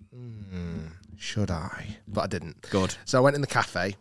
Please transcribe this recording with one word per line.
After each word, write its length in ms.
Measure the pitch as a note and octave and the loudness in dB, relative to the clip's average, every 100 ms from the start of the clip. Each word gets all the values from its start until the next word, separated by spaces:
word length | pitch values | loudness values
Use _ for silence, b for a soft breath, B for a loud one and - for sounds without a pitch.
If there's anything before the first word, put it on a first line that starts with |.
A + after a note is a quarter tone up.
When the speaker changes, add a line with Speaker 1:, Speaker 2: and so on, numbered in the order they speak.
| - | -20
Speaker 1:
"Hmm, 760 | B2 B2 A2 G2 F2+ F2 E2 D#2+ E2+ - - | -16 -14 -12 -10 -6 -6 -6 -8 -14 -20 -12
should 340 | - A2 G2 | -6 0 0
I?" 480 | E2+ F#2+ - - - - | 0 -4 -8 -10 -12 -4
But 140 | G#2 | -2
I 40 | F#2+ | 0
didn't. 360 | F#2+ D#2+ - - | -2 -6 -14 0
Speaker 2:
Good. 240 | G2+ F#2+ - | 2 2 0
Speaker 1:
So 140 | - C3 | 2 6
I 20 | |
went 160 | C#3 C#3+ | 6 6
in 40 | |
the 40 | C#3 | 2
cafe. 480 | B2 G#2 F2 F#2+ G#2 | 2 2 0 -2 -2